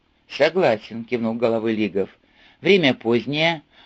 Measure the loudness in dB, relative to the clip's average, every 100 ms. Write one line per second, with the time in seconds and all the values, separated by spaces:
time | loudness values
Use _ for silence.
0 | _ _ -10 0 0 2 2 0 -4 -12
1 | -6 -2 -2 0 0 0 0 -2 -2 -2
2 | -6 _ _ _ _ _ 2 2 2 0
3 | 0 0 0 -2 -2 -2 -10 _